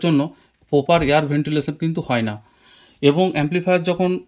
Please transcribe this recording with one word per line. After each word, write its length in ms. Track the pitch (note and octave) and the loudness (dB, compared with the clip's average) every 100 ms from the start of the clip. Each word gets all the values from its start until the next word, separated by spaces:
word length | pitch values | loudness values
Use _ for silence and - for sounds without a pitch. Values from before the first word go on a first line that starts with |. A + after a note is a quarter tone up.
জন্য 160 | F3 D3 D3+ - _ _ _ | 0 2 0 -6 _ _ _
প্রপার 280 | D3 C#3 E3+ C#3+ | 0 2 2 4
এয়ার 160 | D3+ D3 | 2 2
ভেন্টিলেশন 440 | D3 D3+ D3+ C#3+ D3 | -2 -2 -2 -4 -4
কিন্তু 180 | E3 E3 - | -4 -4 -2
হয় 160 | B2 A2 | -2 -2
না। 60 | G#2+ - _ _ - _ _ C#3+ | -6 -14 _ _ -20 _ _ 2
এবং 140 | D3 F#3 D3+ | 2 0 0
অ্যামপ্লিফায়ার 500 | D3 F3+ F3+ F3+ E3+ | -2 -2 0 0 0
যখন 200 | F3+ F#3 F3+ | -2 -2 -4